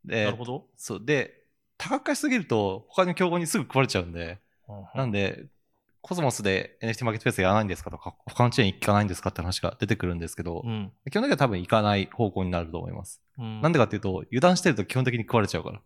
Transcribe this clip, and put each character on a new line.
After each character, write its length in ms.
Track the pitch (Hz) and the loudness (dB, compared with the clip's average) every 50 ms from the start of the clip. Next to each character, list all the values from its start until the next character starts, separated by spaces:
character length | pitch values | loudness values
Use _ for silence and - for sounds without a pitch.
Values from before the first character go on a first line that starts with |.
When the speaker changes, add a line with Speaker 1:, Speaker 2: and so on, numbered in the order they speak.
| - | -6
Speaker 1:
で、 200 | - - 113 104 | -2 0 0 2
Speaker 2:
な 40 | 104 | 0
る 60 | - | 0
ほ 80 | 110 120 | -4 -8
ど。 220 | 120 127 160 - _ _ | -8 -8 -10 -12 _ _
Speaker 1:
そ 200 | _ - - 107 | _ -10 -10 -10
う。 80 | 92 107 | -6 -2
で、 380 | 131 151 135 113 - _ _ _ _ _ _ _ _ _ | 0 0 0 0 -4 _ _ _ _ _ _ _ _ _
多 120 | _ - 175 | _ -6 -4
角 160 | 285 294 - | -4 -2 -2
化 100 | 320 285 | -4 -4
し 60 | - | -2
す 80 | - 294 | 0 0
ぎ 100 | 247 240 | 0 -2
る 80 | 156 | 0
と 400 | - 120 107 104 98 95 101 - _ | 0 0 2 2 0 -4 -6 -14 _
他 160 | - - 185 | 0 2 2
の 100 | 180 170 | 2 2
競 160 | - 185 175 | 0 0 2
合 100 | 170 175 | 2 0
に 80 | 170 156 | 0 0
す 100 | - 185 | 0 -2
ぐ 60 | 131 | -2
食 120 | - - | 2 4
わ 60 | 135 | 2
れ 60 | 135 123 | 4 4
ち 100 | - 95 | 2 -2
ゃ 20 | |
う 40 | 87 | -2
ん 80 | 87 | -2
で、 260 | 85 85 85 82 - - _ _ _ _ _ - | -8 -8 -8 -8 -10 -14 _ _ _ _ _ -16
Speaker 2:
う 40 | |
ん 60 | 104 101 | -16 -16
う 20 | |
ん。 20 | 95 - - | -16 -8 -4
Speaker 1:
な 100 | 131 135 | -4 -2
ん 40 | 120 | 0
で、 360 | 101 101 98 - - - - 139 _ _ _ _ _ _ _ _ _ _ | 0 0 0 0 -2 -6 -14 -20 _ _ _ _ _ _ _ _ _ _
「コ 140 | - - 190 | -10 -6 -2
ス 60 | 180 | 0
モ 100 | 156 127 | 0 0
ス 120 | - - | 0 0
で 340 | 104 98 95 95 - - - _ | 0 0 0 0 -2 -4 -10 _
エ 40 | - | -6
ヌ 40 | 113 | -4
エ 20 | |
フ 60 | 110 - | -4 -2
テ 20 | |
ィ 20 | |
ー 20 | 123 | -2
マ 40 | 113 | -2
ー 20 | 107 | -2
ケ 20 | |
ッ 20 | 110 | 0
ト 20 | |
プ 40 | - | -2
レ 40 | 127 | 0
イ 20 | |
ス 80 | - - | 2 4
や 80 | 92 92 | 4 4
ら 60 | 101 | 4
な 80 | 110 | 4
い 20 | 107 | 2
ん 40 | 98 | 0
で 60 | 87 | -4
す 80 | - | -6
か？」 80 | - - | -8 -12
と 80 | 80 - | -12 -10
か、 160 | - 90 - _ _ - | -12 -14 -16 _ _ -6
「他 160 | - - 123 | 2 4 4
の 60 | 120 | 4
チ 100 | - - | 6 4
ェ 40 | 113 | 2
ー 40 | 95 | 2
ン 60 | 92 | 2
行 120 | - - | 0 2
か 60 | - | 4
な 100 | 104 104 | 4 4
い 20 | 104 | 4
ん 20 | 98 | 2
で 60 | 87 | -2
す 80 | - | -4
か？」 80 | - 95 | -4 -4
っ 20 | |
て 80 | - - | -4 -2
話 200 | 82 90 92 - | -4 -4 -2 -2
が 160 | - 87 - _ | -2 -4 -2 _
出 60 | 110 | 0
て 100 | 104 113 | 0 0
く 100 | - - | 0 0
る 80 | 90 87 | -4 -2
ん 40 | 85 | -4
で 100 | 85 80 | -6 -8
す 80 | - | -8
け 60 | - | -8
ど、 200 | 82 85 85 85 - | -8 -6 -6 -6 -6
Speaker 2:
う 40 | 117 | -6
ん。 240 | 110 107 101 95 - _ _ 139 | -6 -6 -8 -10 -14 _ _ -4
Speaker 1:
基 40 | - | -2
本 80 | 208 | -2
的 20 | 247 | 0
に 60 | 285 | 2
は 60 | 214 | 2
多 120 | - 147 123 | 2 2 2
分 100 | 101 90 | 2 -2
行 100 | 90 - | 0 2
か 140 | 117 110 | 2 4
な 140 | 104 104 104 | 4 4 4
い 120 | 98 95 - | 2 0 -2
方 180 | - - 117 101 | -2 -2 -2 0
向 140 | - 95 92 | 0 -2 -2
に 60 | 90 | 0
な 120 | 90 85 | -2 -2
る 80 | 85 80 | -4 -4
と 80 | 82 85 | -8 -8
思 100 | 87 87 | -8 -8
い 20 | |
ま 120 | 85 - - | -10 -10 -12
す。 180 | - - _ _ _ _ - | -14 -18 _ _ _ _ -10
Speaker 2:
う 40 | |
ん。 180 | 117 110 110 107 | -10 -8 -6 -2
Speaker 1:
な 80 | 123 160 | 0 2
ん 40 | |
で 60 | 170 143 | 4 4
か 80 | 113 | 4
っ 20 | 104 | 4
て 80 | 107 | 2
い 20 | 101 | -4
う 20 | |
と、 220 | - 98 92 85 - _ | -2 -2 -4 -4 -6 _
油 120 | 113 127 | 0 4
断 160 | 170 180 180 | 6 6 4
し 40 | 170 | 4
て 80 | - 185 | 2 2
る 60 | 127 | 2
と 100 | 104 95 | 2 -4
基 80 | - | -2
本 120 | - 127 127 | -2 0 0
的 100 | 127 120 | 0 -2
に 80 | 117 | -2
食 120 | 104 - - | -4 2 2
わ 80 | 113 | 2
れ 60 | 101 - | 2 2
ち 80 | - | -2
ゃ 40 | 82 | -4
う 40 | 80 | -6
か 80 | - | -6
ら。 80 | - - _ | -12 -12 _